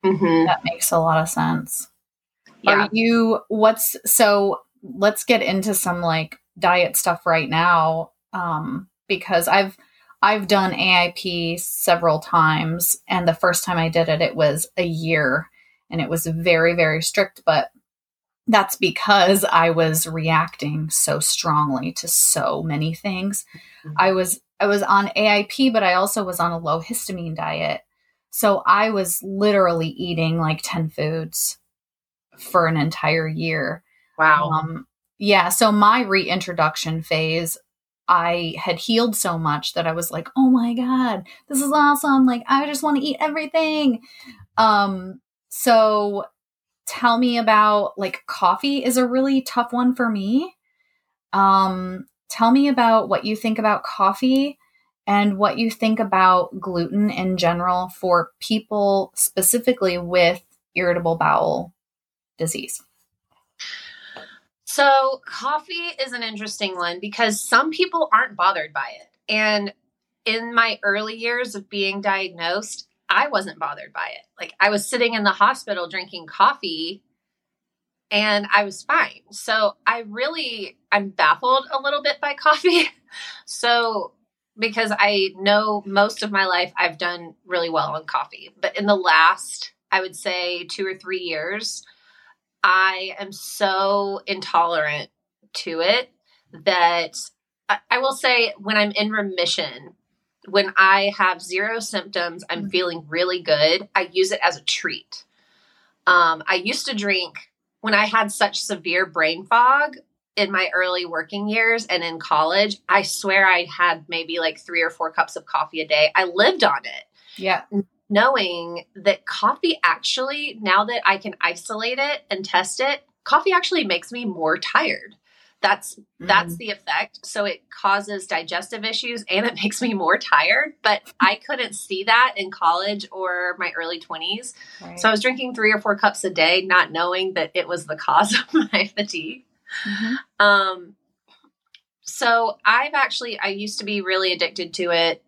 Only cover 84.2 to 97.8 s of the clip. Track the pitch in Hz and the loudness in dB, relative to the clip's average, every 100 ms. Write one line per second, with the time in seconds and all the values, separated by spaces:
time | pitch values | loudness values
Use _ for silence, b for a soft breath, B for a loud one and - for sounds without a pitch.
84.2 | _ _ _ _ 226 214 220 208 202 208 | _ _ _ _ -6 -2 -2 0 2 2
85.2 | 190 190 196 208 214 208 202 196 208 226 | -2 -2 2 2 2 -4 -2 2 2 0
86.2 | 214 202 190 180 175 - 175 156 175 175 | -4 -2 0 0 -2 -2 -4 -2 -6 -6
87.2 | 170 156 _ 180 170 160 147 156 160 - | -14 -20 _ -4 -2 -2 -4 -6 -6 -6
88.2 | - - - _ - - 202 202 180 156 | -6 -14 -20 _ -6 -4 0 2 4 6
89.2 | 165 190 - - - _ _ 190 185 185 | 6 4 -6 -14 -16 _ _ -2 -2 -8
90.2 | 196 180 180 180 170 - 190 190 185 185 | -8 -4 -4 -6 -10 -8 -8 -8 -8 -8
91.2 | 180 156 165 202 226 - _ b b b | -6 -6 -6 -6 -8 -10 _ b b b
92.2 | b b _ _ 196 185 190 185 190 - | b b _ _ 2 2 2 -2 -8 -10
93.2 | 196 202 - - 202 190 196 202 196 196 | -14 -14 -16 -4 -2 0 0 0 -2 -6
94.2 | - 190 - 175 170 170 151 147 - _ | -8 -8 -2 0 0 0 -2 -4 -8 _
95.2 | _ _ _ - - 160 175 233 254 _ | _ _ _ -14 -10 -4 0 0 -2 _
96.2 | _ _ _ 165 156 180 175 170 165 - | _ _ _ -4 -2 2 2 2 -4 -8
97.2 | - _ _ _ _ 208 | -16 _ _ _ _ -6